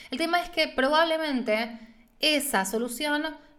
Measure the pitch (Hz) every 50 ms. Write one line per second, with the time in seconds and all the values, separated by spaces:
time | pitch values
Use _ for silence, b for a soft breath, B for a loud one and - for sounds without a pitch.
0 | B B 269 254 330 330 339 349 349 - - 330 311 294 - - 262 269 302 311
1 | 339 330 320 320 320 302 269 247 202 - 214 214 233 233 B B B B B B
2 | B B _ _ - 302 302 285 294 - - 196 190 - - 220 240 247 240 -
3 | 302 294 294 294 311 311 311 B B B B